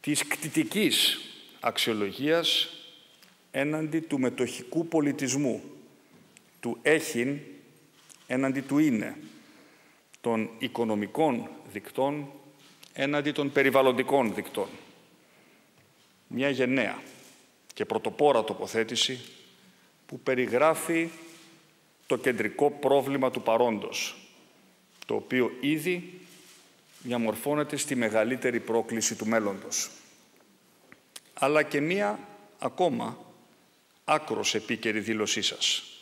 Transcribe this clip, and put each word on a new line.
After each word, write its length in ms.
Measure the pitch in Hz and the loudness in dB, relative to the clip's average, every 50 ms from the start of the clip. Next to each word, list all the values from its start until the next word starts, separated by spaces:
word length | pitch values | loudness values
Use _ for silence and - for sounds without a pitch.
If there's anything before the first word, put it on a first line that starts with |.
| - | -2
της 200 | 143 151 - - | 0 -2 -2 0
κτητικής 920 | - - - - 156 - 160 147 - - 208 214 151 - - - - - - - - - - - - - - | -2 -4 -6 -6 -2 0 0 0 2 2 2 2 4 4 4 2 2 2 -2 -6 -14 -16 -18 -20 -20 -16 -4
αξιολογίας 1080 | - 120 107 - - 120 110 107 104 98 92 - 135 151 160 170 160 - - - - - - - - - - - - _ - _ - - _ _ _ _ | -4 -2 0 0 0 0 2 0 0 -2 -2 -2 2 2 2 4 4 2 2 2 0 -2 -6 -18 -20 -20 -20 -20 -20 _ -20 _ -20 -20 _ _ _ _
έναντι 480 | - 135 139 147 156 156 160 151 151 165 | -2 -2 0 0 0 -2 -2 -2 -2 -2
του 200 | 160 - - 135 | -2 -2 0 2
μετοχικού 680 | 127 123 123 - 123 120 - - - - - 320 165 | 2 0 2 0 -2 -2 -2 -10 -12 -4 -2 -2 -2
πολιτισμού, 760 | 165 - 160 147 143 139 - - 127 127 139 147 131 - - - - - - - - - _ _ _ - - - _ _ - _ _ _ _ | 2 2 2 2 2 0 0 -2 -2 0 0 0 0 0 -2 -6 -12 -20 -20 -20 -20 -20 _ _ _ -20 -20 -20 _ _ -20 _ _ _ _
του 180 | - 120 110 - | -6 -6 -6 0
έχειν 580 | - 147 156 160 160 - - 120 120 135 143 147 - - - - - - - - _ _ _ - - - - _ - | 4 4 4 4 2 -2 -2 0 0 0 -2 -6 -8 -14 -20 -20 -20 -20 -20 -20 _ _ _ -20 -20 -20 -20 _ -8
έναντι 340 | - 127 127 135 135 131 143 | -4 -2 0 0 0 0 -2
του 160 | - - 139 | -2 0 2
είναι, 400 | 147 156 151 120 107 98 - - - - - - - - - - - - - - _ _ _ _ _ _ _ - _ | 4 4 4 4 0 -2 -4 -8 -12 -16 -20 -20 -20 -20 -20 -20 -20 -20 -20 -20 _ _ _ _ _ _ _ -20 _
των 280 | - 120 113 110 110 - - | -2 0 0 0 -2 -4 -6
οικονομικών 920 | - 131 123 - - 120 110 110 104 104 98 - - 160 151 123 113 110 101 - - - - | -8 -8 -6 -2 -2 0 0 0 -2 -2 -4 0 0 2 2 2 -2 -6 -10 -14 -18 -20 -12
δικτών 600 | - 107 - - - - 131 139 147 151 143 139 - - - - - _ - - - _ - - - | -12 -12 -12 -8 -4 -2 -2 0 -2 -4 -10 -12 -16 -20 -20 -20 -20 _ -20 -20 -20 _ -20 -18 -6
έναντι 380 | - 135 139 147 147 143 151 | -4 -2 0 0 0 0 0
των 200 | 143 151 143 139 | -2 -2 -2 2
περιβαλλοντικών 840 | - 143 135 135 123 135 135 131 127 120 127 127 135 139 123 110 95 | 2 4 4 6 6 6 6 6 4 2 0 2 2 2 2 2 -2
δικτών. 340 | 104 98 - - - 117 - - - - - - - - _ _ _ _ _ _ - _ _ _ _ _ _ _ _ _ _ _ _ _ _ _ _ _ | -4 -8 -6 -4 -6 -6 -6 -8 -18 -20 -20 -20 -20 -20 _ _ _ _ _ _ -20 _ _ _ _ _ _ _ _ _ _ _ _ _ _ _ _ _
Μια 220 | _ - 117 135 143 | _ -4 -2 0 0
γενναία 520 | 135 123 127 123 131 135 117 - - - - - - - - - - - - _ _ _ _ _ - | 2 2 2 2 2 0 0 0 -4 -8 -12 -18 -20 -20 -20 -20 -20 -20 -20 _ _ _ _ _ -6
και 120 | - 107 | -6 -4
πρωτοπόρα 580 | - 113 107 - 113 104 - 147 147 135 113 110 | -2 -2 -2 -2 -4 0 4 4 6 6 4 2
τοποθέτηση 760 | - 101 - 107 98 - 113 113 113 123 117 - - 131 123 117 - - - - - - - - - _ _ _ _ _ _ _ | 0 -4 -6 -6 -2 0 -2 -2 0 0 0 0 0 -2 -8 -12 -18 -20 -20 -20 -20 -20 -20 -20 -20 _ _ _ _ _ _ _
που 140 | - - 127 | -16 -16 -6
περιγράφει 920 | - - 131 123 127 113 110 123 147 160 160 160 - - 170 165 165 170 - - - - - - - - - - _ _ _ _ _ _ _ _ _ | -2 0 2 2 2 2 4 4 6 6 4 2 0 0 0 0 0 -2 -6 -14 -18 -20 -20 -20 -20 -20 -20 -20 _ _ _ _ _ _ _ _ _
το 100 | - 135 | -2 -2
κεντρικό 540 | 117 - 131 123 104 107 110 - - 147 143 | 0 2 0 0 2 -2 -4 0 2 2 2
πρόβλημα 600 | 143 - - 131 139 143 127 135 139 135 131 127 | 2 2 2 4 4 4 4 2 0 2 0 0
του 100 | 127 127 | 0 0
παρόντος, 760 | 101 - 113 117 123 120 110 104 98 - - - - - - - - - - - - _ _ _ _ _ _ _ _ _ _ - - | 0 2 4 4 4 4 2 0 -4 -6 -6 -6 -6 -6 -8 -12 -20 -20 -20 -20 -20 _ _ _ _ _ _ _ _ _ _ -20 -6
το 100 | - 110 | -4 -4
οποίο 360 | 107 104 - 127 127 120 - - - | -4 -2 0 0 2 2 0 0 -2
ήδη 600 | 127 143 156 156 151 180 180 175 175 - - - - - - - - - - - - - _ _ _ _ - - - | -2 0 0 0 0 -2 -4 -4 -6 -12 -16 -18 -20 -20 -20 -20 -20 -20 -20 -20 -20 -20 _ _ _ _ -20 -14 -6
διαμορφώνεται 760 | 123 123 120 117 110 104 107 - 143 147 147 147 147 - | -4 -2 0 0 0 -2 -2 -2 0 0 0 0 -2 -4
στη 180 | 135 - - 139 | -6 -4 -2 0
μεγαλύτερη 640 | 123 117 110 107 110 107 117 131 123 - 127 117 117 | 0 0 2 4 2 2 2 0 0 0 0 0 0
πρόκληση 560 | - - 110 117 110 - 117 113 110 - 117 | -2 0 0 0 0 0 -4 -2 -2 -2 -2
του 120 | - 110 | -2 -2
μέλλοντος. 600 | 110 113 113 104 101 98 95 95 - - - - - - - - - - _ _ _ _ _ _ _ _ _ _ _ _ _ _ _ - _ _ _ _ - _ - - | 2 2 2 2 0 -4 -4 -8 -6 -6 -6 -6 -6 -10 -20 -20 -20 -20 _ _ _ _ _ _ _ _ _ _ _ _ _ _ _ -20 _ _ _ _ -20 _ -20 -4
Αλλά 300 | - 139 139 151 151 151 | 0 2 4 4 4 2
και 180 | 147 - 143 | 2 0 0
μία 380 | 143 160 180 202 208 202 214 - - - - - - - - _ | 0 0 0 0 0 -2 -2 -4 -10 -18 -20 -20 -20 -20 -14 _
ακόμα 580 | - 240 - - 185 170 131 117 117 113 131 - - - - - - _ _ _ _ _ _ _ _ _ _ _ _ | -6 -6 0 2 2 2 2 0 -4 -6 -8 -10 -16 -20 -20 -20 -20 _ _ _ _ _ _ _ _ _ _ _ _
άκρος 500 | - 156 151 151 - 113 110 104 - - | 2 2 2 2 -2 -4 -2 -2 -2 -2
επίκαιρη 440 | 107 - - 120 110 - 113 104 110 | -2 -2 -2 -4 -2 0 0 0 0
δήλωσή 420 | 98 107 113 107 107 95 - - | 0 -2 -2 0 0 0 0 0
σας. 420 | 98 - - - - - - - - - - - | -2 -2 -2 0 -2 0 0 -2 -6 -10 -20 -20